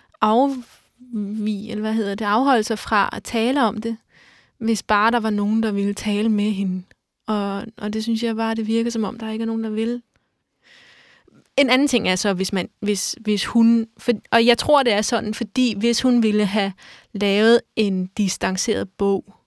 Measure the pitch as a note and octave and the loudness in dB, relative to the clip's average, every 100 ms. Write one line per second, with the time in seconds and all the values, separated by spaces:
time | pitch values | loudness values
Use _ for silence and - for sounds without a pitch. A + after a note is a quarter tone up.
0 | _ _ G#3+ A3+ C#4 C4 A#3+ - _ _ | _ _ 2 4 2 0 -10 -20 _ _
1 | B3 A3+ G3+ G#3+ G#3+ G3+ G#3 G#3 G#3+ A3 | -12 -8 -6 -4 -4 -6 -6 -6 -4 -2
2 | G3+ G3+ G#3 G#3+ C#4 B3 G#3+ G#3+ - G#3+ | -2 -2 0 2 4 2 2 -4 -2 0
3 | - - - A#3 A3+ C#4 A3+ G#3+ A3+ A3+ | 0 -4 -6 -2 0 2 0 0 -6 -8
4 | _ _ - _ _ _ A3+ A3 - G#3 | _ _ -20 _ _ _ -2 -2 0 2
5 | A3 A#3 G#3+ G#3 G3+ A3 A3 G3+ G3+ G3 | 2 2 0 0 0 0 0 0 -2 -2
6 | G#3+ G3+ A3+ G#3 G#3 G3 G3 F#3 F3+ _ | -2 0 0 2 0 0 -2 -4 -8 _
7 | _ _ - G#3+ G3+ G3 - - G#3+ G#3+ | _ _ -6 -4 -2 -6 -8 -8 -6 -4
8 | A3 A3+ A#3 A3 A3+ A3+ G#3+ A3+ A#3 A3+ | -2 -2 -2 -2 -2 -2 -2 0 0 -2
9 | G#3 - A3 A3 A3+ A3+ A3 G#3+ A3+ A#3+ | -4 -4 -8 -6 -4 -4 -4 -2 -2 -4
10 | - _ _ _ _ _ _ - - - | -10 _ _ _ _ _ _ -20 -20 -20
11 | _ _ _ _ _ - C4 B3+ C#4+ A#3+ | _ _ _ _ _ 0 2 4 2 2
12 | F#3 F#3 G#3 F3+ F#3+ F#3+ F#3 - G3+ G3 | 0 0 0 0 -2 -4 -6 -6 -4 -2
13 | - - G#3+ G#3 - A#3 A3+ A#3 A3+ _ | -4 -6 -4 -4 0 4 4 4 0 _
14 | - A3 - A#3 A#3 A#3+ - D4 B3 G3+ | -2 -2 0 2 4 2 4 4 4 0
15 | G#3+ A#3 G#3 A3 G#3 - B3+ G3+ A#3 A#3 | 0 -2 -2 -6 -6 0 0 0 0 2
16 | B3+ A#3+ A3 G#3 G3+ G#3 G3 F#3+ - - | 2 4 2 2 2 0 -2 -6 -18 -20
17 | _ G3 G3+ G3+ A3 A#3 - - G#3 F#3+ | _ -2 0 4 4 4 2 -2 0 0
18 | F#3 - G3 - F#3+ F#3+ - G3 G3 - | -4 -2 -2 0 -4 -2 -2 -2 -4 -2
19 | G3 G3 - - | -2 -2 -4 -20